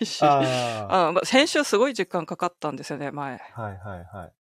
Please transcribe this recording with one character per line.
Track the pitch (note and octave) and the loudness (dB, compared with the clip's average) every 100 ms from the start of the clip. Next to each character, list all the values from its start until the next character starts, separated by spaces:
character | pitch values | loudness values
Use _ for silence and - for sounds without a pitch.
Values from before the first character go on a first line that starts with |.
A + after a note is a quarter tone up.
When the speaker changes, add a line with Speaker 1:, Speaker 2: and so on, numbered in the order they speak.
Speaker 1:
い | |
し。 | A3+ - D3+ | -2 2 4
Speaker 2:
あ | C#3+ | 4
ー。 | C3 B2+ A#2+ A2 G2+ F#3 E3 | 4 0 -2 -4 0 2 2
Speaker 1:
あ、 | |
ま | F3 | 2
あ、 | - | 2
編 | C4 D4 | 4 4
集 | D#4 | 2
す | C#4+ G3+ | 2 4
ご | C4 | 2
い | |
時 | A#3+ F#3 | 0 -2
間 | F#3 D#3+ | -4 -4
か | E3+ | -4
か | F3 | -4
っ | - | -4
た | D#3 | -6
ん | C3+ | -6
で | |
す | C#3+ | -8
よ | C#3+ | -8
ね、 | C#3+ | -6
前。 | D3 C#3 B2 | -6 -8 -10
Speaker 2:
は | - - G#2+ | -12 -10 -10
い | F#2+ | -10
は | G2 F2+ | -12 -12
い | |
は | E2+ G2+ E2 | -14 -14 -16
い。 | _ | _